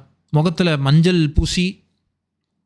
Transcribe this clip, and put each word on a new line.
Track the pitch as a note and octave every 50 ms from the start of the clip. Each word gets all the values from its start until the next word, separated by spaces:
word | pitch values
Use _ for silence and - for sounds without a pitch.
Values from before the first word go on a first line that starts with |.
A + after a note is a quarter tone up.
| - _ _ _ _ _
முகத்துல | - D3+ D#3 F#3 D#3+ - F#3 E3+ D#3
மஞ்சள் | C#3 C#3 C3+ D3 E3 E3 F#3 F#3 E3+ D#3 C#3+
பூசி | - - D#3+ - - F#3 F3+ F#3 G3 - _ _ _ _ _ _ _ _ _ _ _ _ _ _ _ _ _